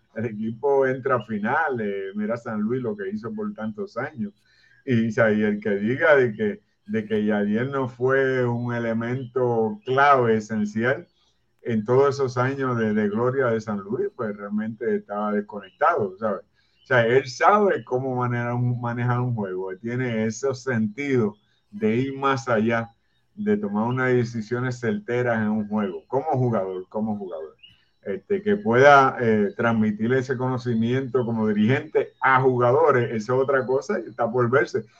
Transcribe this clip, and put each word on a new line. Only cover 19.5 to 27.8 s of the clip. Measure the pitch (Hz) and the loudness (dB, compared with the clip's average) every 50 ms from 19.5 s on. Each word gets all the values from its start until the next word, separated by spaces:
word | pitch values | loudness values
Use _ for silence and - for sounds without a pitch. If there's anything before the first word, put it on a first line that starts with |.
| 92 92 95 95 | -6 -6 -6 -8
él | 92 - | -10 -10
tiene | 113 117 123 127 131 123 113 110 110 | -8 -6 -4 -4 -2 -2 -2 -2 -2
ese | 113 110 - 135 135 131 | -2 -2 -2 -4 -4 -4
sentido | 123 - 131 123 110 110 104 104 139 143 143 131 120 110 101 - - _ _ _ _ _ _ | -4 -4 -2 -2 0 0 -2 -2 -4 -4 0 0 2 2 0 -2 -6 _ _ _ _ _ _
de | 104 104 110 107 110 | -6 -2 0 0 0
ir | 120 135 139 135 | 0 0 -2 -4
más | 135 135 139 135 127 - - | -2 0 0 0 0 0 0
allá, | 120 107 107 117 117 117 113 - - _ _ _ _ _ _ _ _ | 0 2 2 2 0 0 -2 -6 -10 _ _ _ _ _ _ _ _
de | 104 104 104 104 104 | -4 0 0 0 0
tomar | 104 98 101 104 110 | 0 -2 -2 -2 0
unas | 120 127 127 127 127 123 | 0 0 0 2 2 2
decisiones | 123 117 120 120 113 104 - 120 123 127 127 123 - | 2 2 0 -2 -6 -6 -4 -4 -4 -4 -4 -4 -4
certeras | 120 110 104 104 - - 120 123 123 120 117 110 107 | -4 -2 -2 -2 -4 -2 -2 0 0 0 0 0 0
en | 107 | 0
un | 107 110 104 101 | 0 -2 -2 -2
juego, | 104 107 101 95 87 101 - | -2 -2 -2 -2 -4 -8 -8
como | _ 127 135 139 131 | _ -4 -4 -2 0
jugador, | 135 127 127 123 113 101 95 95 92 92 92 - | 0 0 0 2 0 0 -2 -2 -6 -8 -10 -8
como | - 110 107 113 104 101 | -6 -4 -4 -4 -4 -6
jugador. | 98 90 87 78 78 76 - _ - - _ _ | -8 -10 -10 -10 -12 -12 -16 _ -20 -20 _ _